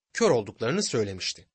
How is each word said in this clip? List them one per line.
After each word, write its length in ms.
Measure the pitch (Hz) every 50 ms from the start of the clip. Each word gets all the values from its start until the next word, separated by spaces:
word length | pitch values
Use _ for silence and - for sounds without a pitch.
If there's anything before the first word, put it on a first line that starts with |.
| _ _ -
kör 160 | - 233 202
olduklarını 540 | 147 117 101 110 - - 113 113 160 202 202
söylemişti. 640 | - - 120 107 98 95 92 - - - - - _